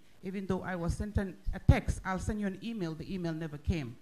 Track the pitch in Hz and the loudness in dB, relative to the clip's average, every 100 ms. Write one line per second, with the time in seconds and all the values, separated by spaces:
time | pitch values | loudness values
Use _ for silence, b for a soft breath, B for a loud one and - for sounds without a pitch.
0 | b b 185 196 190 185 - 180 170 - | b b -6 -4 0 -2 -2 -2 -2 -2
1 | 214 214 190 - - 185 - 262 - - | -2 0 -2 -2 -2 4 6 6 4 -2
2 | 190 185 196 214 202 185 220 226 170 156 | -2 -2 0 0 0 -2 -6 -2 -2 -4
3 | 160 185 170 156 160 147 - 170 120 123 | -4 -2 -2 -2 -4 -2 0 0 -2 -8